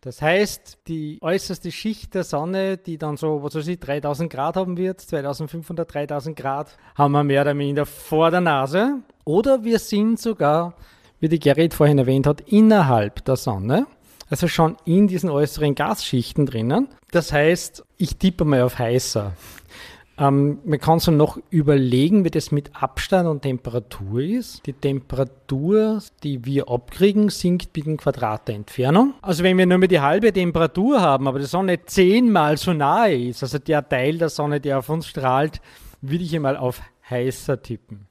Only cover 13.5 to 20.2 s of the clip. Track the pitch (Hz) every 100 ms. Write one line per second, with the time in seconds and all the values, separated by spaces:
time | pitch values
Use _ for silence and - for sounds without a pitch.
13.5 | 98 101 160 285 _ _ _ - 147 170
14.5 | - 160 - - 175 202 180 170 143 147
15.5 | - 147 139 175 220 - 127 117 - 139
16.5 | 123 113 170 277 - _ 175 156 147 151
17.5 | 175 - - - _ 185 - 185 180 151
18.5 | 135 123 - 117 123 - 113 101 90 -
19.5 | - - - - - _ -